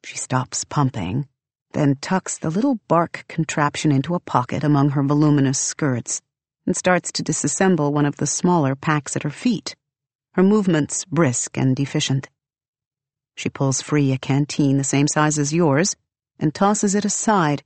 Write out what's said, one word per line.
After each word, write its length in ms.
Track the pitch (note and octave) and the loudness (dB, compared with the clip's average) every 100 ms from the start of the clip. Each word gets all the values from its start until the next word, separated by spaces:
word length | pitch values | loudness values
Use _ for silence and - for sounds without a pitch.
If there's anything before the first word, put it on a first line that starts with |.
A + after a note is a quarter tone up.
She 140 | - - | -16 -14
stops 480 | - B2+ B2 - - | -4 -4 -2 -8 -6
pumping, 640 | - C3+ A#2 F2+ B2+ C#3+ _ _ _ _ | 0 0 -2 -4 -6 -6 _ _ _ _
then 240 | - C#3+ C#3 | -2 0 0
tucks 420 | - F#3 - - | -2 -4 -4 -8
the 140 | - | -6
little 280 | E3 C#4 A#3+ _ | -2 -2 -4 _
bark 340 | E3 E3+ - - | 0 0 -6 -10
contraption 640 | - D#3 - D3 - D#3 | -6 -4 0 -2 0 2
into 220 | C3+ C#3 F3 | 2 0 -4
a 40 | |
pocket 440 | - C3 B2 - | 0 -2 0 -2
among 260 | D3+ D3 C#3+ | 2 4 4
her 140 | C#3+ | 2
voluminous 540 | C#3 D3 D3+ D3 C3+ C3 | 0 4 4 4 2 0
skirts 640 | - - D3+ A#2+ - - _ _ _ _ - | -6 -2 -2 -2 -6 -10 _ _ _ _ -4
and 100 | F3+ | 0
starts 380 | F#3 F3+ - | 0 0 -2
to 100 | - | -8
disassemble 720 | - D#3+ E3 - F#3+ F3 C#3+ | -6 -4 -4 0 2 2 0
one 120 | D3 D3 | 0 0
of 120 | C#3 | -2
the 100 | D3 | -4
smaller 480 | - F3+ F3 C3+ C3+ | -2 2 2 2 -2
packs 400 | - D3+ - C3+ | -2 -2 -2 -6
at 80 | |
her 60 | D3+ | -6
feet, 440 | - B3 F#3 - - _ _ _ _ _ | -6 -4 -4 -8 -16 _ _ _ _ _
her 100 | - | 2
movements 640 | F#3+ G#3+ F#3+ D#3 C#3+ - - | 4 4 2 0 0 -6 -4
brisk 520 | D3 D#3 A#2+ - C#3 | 2 2 2 -6 -2
and 220 | C3 C3 | 0 0
efficient. 500 | C#3 D#3 - C3+ - _ _ _ _ _ _ _ _ _ _ - | -2 -2 -2 -2 -4 _ _ _ _ _ _ _ _ _ _ -8
She 140 | C3+ | -8
pulls 320 | - C3+ B2+ | -2 -2 -2
free 300 | - D3+ C#3 | 0 0 2
a 80 | C3 | 0
canteen 580 | - C#3 C#3+ - C#3+ C3+ | 0 0 0 0 2 2
the 60 | |
same 240 | C3+ C#3 D3 | 0 0 2
size 320 | D#3 D3+ D3+ | 2 2 0
as 140 | C#3+ | -2
yours 420 | D#3+ E3+ C3+ G3 - _ _ _ _ | 2 2 2 0 -4 _ _ _ _
and 160 | D3+ | -4
tosses 400 | - G3 G#3+ G#3 | 2 0 2 0
it 100 | G3+ | 0
aside. 600 | G#3 - - G#3 D#3 C#3+ | -2 -2 2 2 2 0